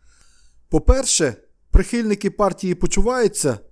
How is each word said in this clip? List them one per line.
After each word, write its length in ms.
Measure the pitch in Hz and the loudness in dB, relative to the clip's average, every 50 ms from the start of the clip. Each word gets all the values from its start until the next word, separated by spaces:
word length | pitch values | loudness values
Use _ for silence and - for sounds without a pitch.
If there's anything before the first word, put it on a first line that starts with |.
| _ - - _ _ - _ _ - - _ - _ - | _ -20 -20 _ _ -20 _ _ -20 -20 _ -20 _ -2
По-перше, 680 | - - - - - 175 180 - - - 165 131 107 - _ _ _ _ _ - | -2 0 2 2 2 2 0 -2 -2 0 0 -2 -2 -6 _ _ _ _ _ 2
прихильники 600 | - - 185 - - 240 233 214 208 202 - 196 | 2 2 2 2 -2 -2 -2 -2 -2 -2 -4 -6
партії 440 | 196 - 208 190 180 - - 185 170 | -2 0 -2 -2 -2 -2 -4 -4 -4
почуваються, 840 | - - - - 196 196 233 254 254 233 185 - - - 143 113 98 - - | -2 -2 -2 0 2 0 0 2 0 0 0 0 0 -2 -2 -2 -4 -8 -18